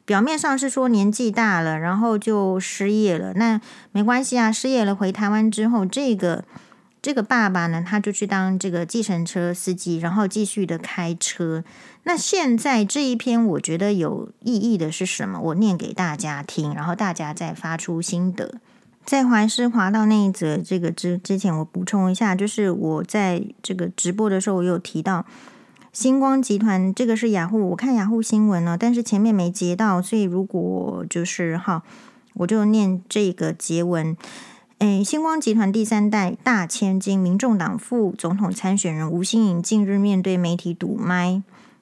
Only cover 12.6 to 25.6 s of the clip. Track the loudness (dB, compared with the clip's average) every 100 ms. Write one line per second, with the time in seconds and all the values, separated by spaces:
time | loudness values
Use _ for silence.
12.6 | 2 2 2 0 0 0 0 2 2 0
13.6 | -2 0 0 0 0 -4 -8 -8 -2 0
14.6 | 2 0 0 -4 -4 -4 -6 -4 -2 2
15.6 | 2 2 -4 -4 -4 -4 -6 -8 -8 -4
16.6 | -4 -4 -4 -2 -2 -4 -6 -8 -8 -8
17.6 | -8 -8 -4 -4 -4 -2 -2 -2 -8 -10
18.6 | _ _ _ _ -2 0 4 4 4 2
19.6 | 2 2 2 4 4 4 2 0 -2 -2
20.6 | -2 -2 -2 -2 -2 -4 -2 -2 0 -2
21.6 | -4 -6 -2 0 2 2 0 0 -2 0
22.6 | 0 0 0 -2 -2 0 0 -2 -4 -10
23.6 | -8 -6 -6 -4 -4 0 0 0 0 0
24.6 | 2 0 -2 -4 -2 -2 -4 -14 -20 -20